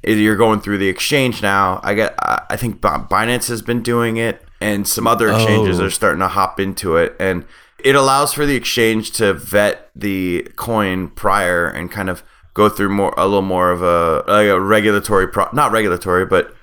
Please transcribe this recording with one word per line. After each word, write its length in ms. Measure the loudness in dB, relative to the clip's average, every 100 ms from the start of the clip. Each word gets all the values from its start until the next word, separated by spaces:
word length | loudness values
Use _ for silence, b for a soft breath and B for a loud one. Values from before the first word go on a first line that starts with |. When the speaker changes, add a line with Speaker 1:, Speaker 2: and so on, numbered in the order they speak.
Speaker 1:
it, 160 | 2 2
you're 180 | 2 4
going 240 | 4 2
through 180 | -2 -2
the 100 | -2
exchange 520 | -2 -2 0 0 -2
now. 400 | 0 2 0 -2
I 120 | -4
get, 200 | -2 -2 -2
I, 240 | -4 -4 -4
I 60 | -6
think 240 | -6 -2
Bi-, 160 | -2 -2 -2
Binance 380 | -2 0 -2 -4
has 140 | -6
been 200 | -4 -4
doing 340 | 0 0 0 0
it, 240 | -2 -4 -14 -6
and 260 | -4 -2 -2
some 180 | -2 0
other 240 | 2 2
exchanges 500 | 2 2 2 2 0
Speaker 2:
Oh. 40 | -2
Speaker 1:
are 40 |
starting 300 | 0 0 0
to 80 | 0
hop 300 | 0 -2 -2
into 360 | -6 -4 0 2
it. 200 | 0 -2
And 260 | -4 -4 -8 b b b
it 100 | 2
allows 380 | 4 4 2 0
for 120 | 0
the 120 | -2 -2
exchange 560 | -2 0 2 0 -4
to 200 | 0 0
vet 540 | 0 0 2 2 -2 -12
the 480 | -8 -4 -2 -2 -4 -6 -12
coin 520 | -4 -2 0 -2 -6
prior 580 | -4 0 0 0 0 -2
and 240 | -6 -10
kind 180 | -6 -6
of 140 | -8 b b b
go 140 | 2 2
through 200 | 2 0
more, 260 | 2 0 0
a 80 |
little 160 | 2 2
more 300 | 0 0 2
of 120 | 2
a, 420 | 2 2 2 0 2
like, 220 | 2 4
a 120 | 2
regulatory 680 | 2 2 4 0 2 0 0
pro-, 200 | -2 -2
not 180 | 0 0
regulatory, 560 | 0 0 -2 0 0 2
but 260 | 0 0 b